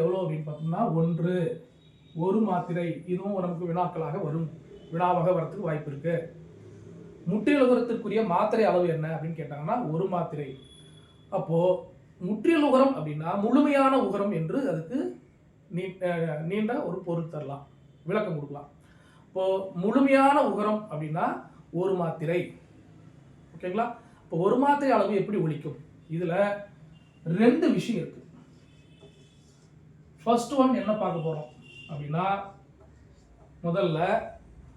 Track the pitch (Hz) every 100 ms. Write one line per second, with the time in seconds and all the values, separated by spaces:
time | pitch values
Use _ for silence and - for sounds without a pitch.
0 | 170 185 165 156 151 151 160 180 220 160
1 | 170 165 170 180 160 - - - - -
2 | - 160 185 214 214 175 151 170 170 143
3 | 180 180 196 196 175 165 175 170 175 170
4 | 151 175 151 160 160 - - - - 165
5 | 180 175 170 170 147 202 170 151 147 135
6 | 165 170 - - - - - - - -
7 | - - 170 214 294 285 247 247 233 220
8 | 208 214 196 180 214 220 196 175 175 151
9 | 156 156 160 160 143 143 156 247 151 160
10 | 190 175 160 147 135 131 - - - -
11 | - - - 190 - 165 180 180 - -
12 | - - 180 214 339 330 294 254 277 156
13 | 151 147 165 202 214 269 294 277 269 269
14 | 202 - 202 165 160 277 233 160 160 262
15 | 359 - - _ _ _ _ 175 190 180
16 | 180 170 165 151 165 208 214 277 170 180
17 | 175 165 156 151 135 139 - - - -
18 | 156 214 202 151 143 143 - - - -
19 | - - - 185 190 190 - 175 202 277
20 | 269 269 277 294 247 196 208 214 - 151
21 | 156 160 247 - - - - 165 190 180
22 | 165 156 151 180 - - - - - -
23 | - - - - - 165 180 202 240 -
24 | - - - 165 196 247 285 285 269 220
25 | 202 202 190 202 160 143 147 - - -
26 | - 165 180 180 208 202 - - - -
27 | - - 160 180 240 320 349 190 - 190
28 | 143 - - - - - - - - -
29 | - - - - - _ - - - -
30 | - - 220 233 - 277 254 220 202 214
31 | 185 165 160 151 - - - - - 143
32 | 143 160 190 196 196 - - - - -
33 | - - - - - - 170 185 185 156
34 | 185 220 - - - - -